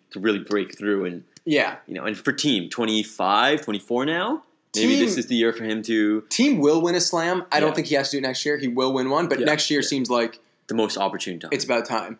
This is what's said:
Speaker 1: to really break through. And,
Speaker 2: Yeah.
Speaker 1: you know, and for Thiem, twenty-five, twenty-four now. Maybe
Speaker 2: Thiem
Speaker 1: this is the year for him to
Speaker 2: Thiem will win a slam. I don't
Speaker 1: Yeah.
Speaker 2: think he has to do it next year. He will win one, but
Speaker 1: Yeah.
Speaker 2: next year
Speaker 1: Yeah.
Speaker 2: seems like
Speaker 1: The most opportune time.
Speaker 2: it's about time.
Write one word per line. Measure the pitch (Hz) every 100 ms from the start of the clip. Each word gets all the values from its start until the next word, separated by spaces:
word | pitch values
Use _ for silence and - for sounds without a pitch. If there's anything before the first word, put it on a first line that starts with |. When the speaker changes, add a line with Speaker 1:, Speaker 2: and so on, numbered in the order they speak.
| _
Speaker 1:
to | -
really | 107 101
break | - 104 95 -
through. | 101 98 92
And, | 87 - _ -
Speaker 2:
Yeah. | 147 101 - -
Speaker 1:
you |
know, | 90
and | 87 104
for | -
Thiem, | 135 147 110 85
twenty-five, | - 110 110 104 - 95 104 131 151
twenty-four | 151 101 - 120 143
now. | 165 208 311 - _ _ 107
Maybe | 113 -
Speaker 2:
Thiem |
Speaker 1:
this | 233 165
is | -
the | 120
year | 113
for | 113
him | 113 110
to | 107 113 107 107 -
Speaker 2:
Thiem | - 277 220
will | 143 160
win | 170 170
a |
slam. | 170 170 170 185 175
I | 151
don't | 156
Speaker 1:
Yeah. | 156
Speaker 2:
think | 147
he | 143
has | 147
to | 143
do |
it | 131
next | 127 151
year. | 147
He | 131
will | 120 131
win | 131 127
one, | 143 170
but | 131
Speaker 1:
Yeah. | 131
Speaker 2:
next | 151 -
year | 147
Speaker 1:
Yeah. | 123
Speaker 2:
seems | 139 120
like | 120 117 - _ _ -
Speaker 1:
The | 113
most | 107 98
opportune | 98 98 - 85
time. | 82
Speaker 2:
it's | 131
about | - 120 -
time. | 113 107 113